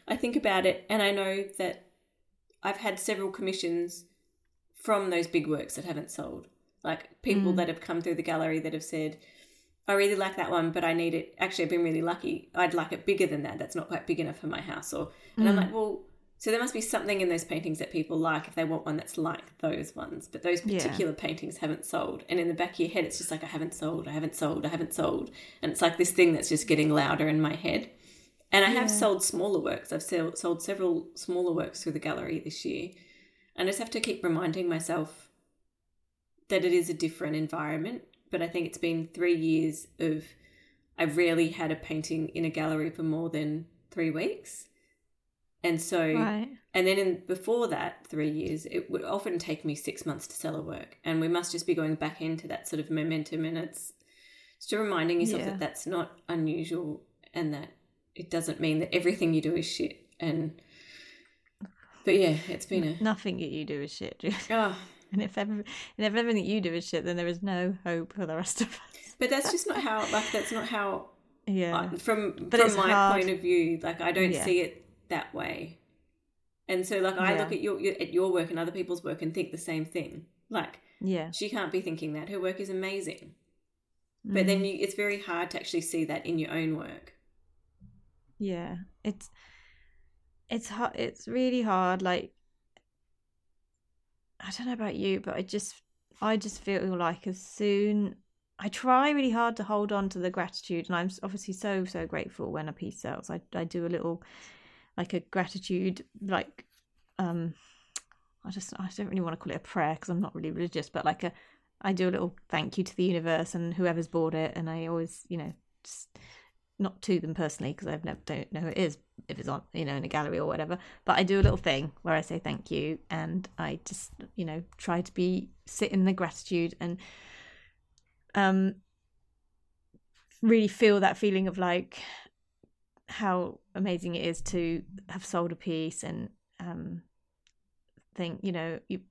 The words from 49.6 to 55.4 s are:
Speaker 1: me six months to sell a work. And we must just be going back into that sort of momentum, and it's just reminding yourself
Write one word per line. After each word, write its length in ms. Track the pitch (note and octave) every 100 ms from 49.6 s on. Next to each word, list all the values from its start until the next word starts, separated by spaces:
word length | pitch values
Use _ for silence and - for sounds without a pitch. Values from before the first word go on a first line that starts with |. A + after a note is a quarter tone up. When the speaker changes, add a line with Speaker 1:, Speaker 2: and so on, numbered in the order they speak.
Speaker 1:
me 100 | D#3
six 320 | D3 - - D#3
months 200 | C#3+ -
to 80 | -
sell 180 | D#3
a 80 | D#3
work. 360 | D3 - - -
And 160 | E3 D#3+
we 80 | D#3+
must 220 | F3 F3
just 140 | E3 F3
be 80 |
going 220 | E3 D#3 D#3
back 240 | D#3 -
into 260 | D#3+ D#3+ -
that 200 | - -
sort 120 | D#3
of 100 | D3+
momentum, 540 | D#3 D#3+ D#3+ D3+ D#3+
and 140 | D#3+ E3
it's 340 | - - - - _ _ - - - _
just 120 | -
reminding 480 | G#3 G#3 F3 E3 E3+
yourself 200 | G#3+ F3